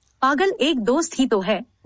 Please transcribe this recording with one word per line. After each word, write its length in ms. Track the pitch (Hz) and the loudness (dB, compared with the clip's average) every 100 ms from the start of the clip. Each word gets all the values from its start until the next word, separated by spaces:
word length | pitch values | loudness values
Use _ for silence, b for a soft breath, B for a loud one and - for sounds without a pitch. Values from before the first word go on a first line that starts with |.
| _ _ | _ _
"पागल, 280 | 269 285 392 | 0 2 0
एक 300 | - 285 277 | 0 0 0
दोस्त 380 | 208 277 330 - | 0 0 0 -2
ही 80 | 262 | 0
तो 140 | 208 | 0
है 260 | 185 190 - _ | 0 -4 -6 _